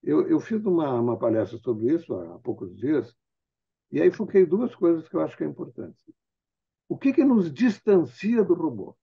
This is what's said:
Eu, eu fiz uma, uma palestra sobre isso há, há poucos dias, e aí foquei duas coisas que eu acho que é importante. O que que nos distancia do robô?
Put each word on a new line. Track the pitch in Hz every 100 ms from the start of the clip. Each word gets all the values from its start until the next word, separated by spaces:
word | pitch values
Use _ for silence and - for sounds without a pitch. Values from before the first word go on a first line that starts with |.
Eu, | - 151 -
eu | 160
fiz | - 220 214
uma, | 170 147 123
uma | 120 113
palestra | 120 110 117 117
sobre | - 107 117
isso | 165 165
há, | 101 85
há | 87
poucos | - - 95 95
dias, | 123 156 113 _ _ _ _ _ _ _ _
e | 139
aí | 175
foquei | 180 208 202
duas | 180 190 247
coisas | - 170 165 156
que |
eu | 165
acho | 156 -
que |
é | 156
importante. | 143 143 - 165 - _ - _ _ _ _ _ _ _
O | -
que | 277
que | 269
nos | 277 233 170
distancia | 135 247 196 - 196 135 - 202 240
do | 180
robô? | 170 160 113 - -